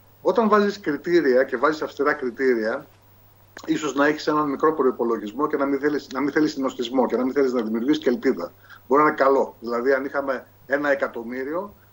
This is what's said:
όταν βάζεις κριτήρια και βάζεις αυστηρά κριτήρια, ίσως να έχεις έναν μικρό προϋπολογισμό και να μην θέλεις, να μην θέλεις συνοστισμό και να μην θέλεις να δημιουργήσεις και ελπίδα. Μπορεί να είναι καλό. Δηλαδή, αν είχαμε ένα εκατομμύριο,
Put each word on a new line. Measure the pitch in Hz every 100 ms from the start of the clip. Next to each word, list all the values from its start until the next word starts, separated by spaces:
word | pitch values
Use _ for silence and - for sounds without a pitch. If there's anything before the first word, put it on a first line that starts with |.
| _ _
όταν | - 185 220
βάζεις | 208 202 196
κριτήρια | 165 143 175 170 143 127
και | 135 120
βάζεις | 143 156
αυστηρά | 143 - 143
κριτήρια, | 147 127 110 131 117 110 135 - - _ _ _ _ _ - -
ίσως | 156 151
να | 131 143
έχεις | 151 -
έναν | 151 151
μικρό | 135 156
προϋπολογισμό | 156 127 117 117 113 107 117 151
και | 143
να |
μην | 139 139
θέλεις, | 147 143 -
να | 131
μην | 143
θέλεις | 156 151
συνοστισμό | 135 131 127 120 131 113
και | 117
να |
μην | 131
θέλεις | 135 131
να | 123
δημιουργήσεις | 110 113 127 151
και | -
ελπίδα. | 117 135 107 85 - - - -
Μπορεί | 139
να | 151
είναι | 151
καλό. | 139 135 104 -
Δηλαδή, | 117 120 127
αν | 135
είχαμε | 139 143 139 123 - _ -
ένα | 139 147
εκατομμύριο, | 139 127 120 113 127 131 170 202 - _